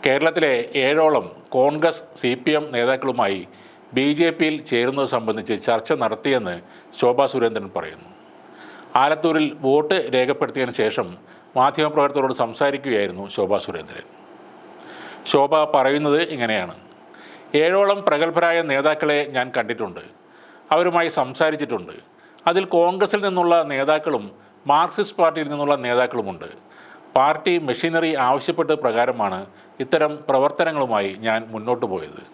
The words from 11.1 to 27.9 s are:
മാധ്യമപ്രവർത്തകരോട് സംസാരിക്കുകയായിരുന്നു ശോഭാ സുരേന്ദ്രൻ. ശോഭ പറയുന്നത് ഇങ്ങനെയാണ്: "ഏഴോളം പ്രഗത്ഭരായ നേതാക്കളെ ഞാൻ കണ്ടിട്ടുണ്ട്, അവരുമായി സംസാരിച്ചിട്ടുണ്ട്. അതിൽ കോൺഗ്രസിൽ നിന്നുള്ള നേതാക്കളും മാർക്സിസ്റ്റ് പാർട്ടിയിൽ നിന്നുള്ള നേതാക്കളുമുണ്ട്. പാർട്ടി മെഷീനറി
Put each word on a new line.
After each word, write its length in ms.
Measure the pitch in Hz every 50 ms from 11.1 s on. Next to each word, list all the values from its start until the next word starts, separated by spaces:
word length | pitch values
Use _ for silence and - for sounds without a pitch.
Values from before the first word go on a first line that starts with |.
| 87 - - - - - - - -
മാധ്യമപ്രവർത്തകരോട് 760 | 131 127 139 147 160 156 151 151 151 143 139 - 147 131 131 123 - 127
സംസാരിക്കുകയായിരുന്നു 840 | 113 110 - 147 139 139 135 131 139 120 104 101 95 90 92 98 101 -
ശോഭാ 240 | - 101 92 104 98 -
സുരേന്ദ്രൻ. 420 | - - 98 - - - - - - - - - - - - - - - - - - - - - - - - - - - - - - -
ശോഭ 300 | 143 139 143 160 156 151 151 147
പറയുന്നത് 460 | 143 131 135 143 147 151 147 143 156 170 151 156
ഇങ്ങനെയാണ്: 420 | 131 120 113 110 101 90 85 82 - - - - - - - - - - - - - - - - 147 156
"ഏഴോളം 360 | 170 185 196 202 196 202 202 196
പ്രഗത്ഭരായ 500 | - 151 147 160 165 160 170 165 170 170 170 165 151
നേതാക്കളെ 480 | 135 135 139 151 151 151 165 151 147 147 147 135 135
ഞാൻ 120 | 127 123 131 - 127
കണ്ടിട്ടുണ്ട്, 440 | 113 104 120 110 110 95 87 87 - - - - _ _ - - - - - - - - 156
അവരുമായി 340 | 165 180 180 170 175 165 165 - 160
സംസാരിച്ചിട്ടുണ്ട്. 760 | 135 127 131 - 160 156 151 147 151 - 120 101 90 - - - - _ _ _ - - - - - 170
അതിൽ 140 | 175 190 190 185 -
കോൺഗ്രസിൽ 440 | 170 170 175 185 190 208 190 214 208 196
നിന്നുള്ള 280 | 196 185 180 175 175 170 170 160 147 143
നേതാക്കളും 500 | 131 139 143 156 156 151 170 143 113 104 101 - - - - _ - _ 135
മാർക്സിസ്റ്റ് 480 | 143 151 170 175 - - 202 202 -
പാർട്ടിയിൽ 300 | - 170 160 151 160 151 143
നിന്നുള്ള 240 | 147 143 143 143 147 135 123
നേതാക്കളുമുണ്ട്. 640 | 120 120 123 127 123 - 120 104 98 92 82 - - - - - - - - - - - - - - -
പാർട്ടി 360 | 131 131 147 156 156 - 190 175 170 156
മെഷീനറി 420 | 135 120 - - 165